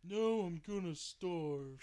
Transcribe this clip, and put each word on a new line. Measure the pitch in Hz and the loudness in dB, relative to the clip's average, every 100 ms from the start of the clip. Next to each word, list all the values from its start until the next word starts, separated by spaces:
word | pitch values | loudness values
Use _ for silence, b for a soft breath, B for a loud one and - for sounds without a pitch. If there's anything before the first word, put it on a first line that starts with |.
No, | 170 202 226 226 | -2 2 4 4
I'm | 190 170 151 | 2 -2 -2
gonna | 202 185 | -2 -2
starve. | 151 - - 185 175 156 143 139 135 | -4 -8 -6 -2 0 0 -2 -4 -10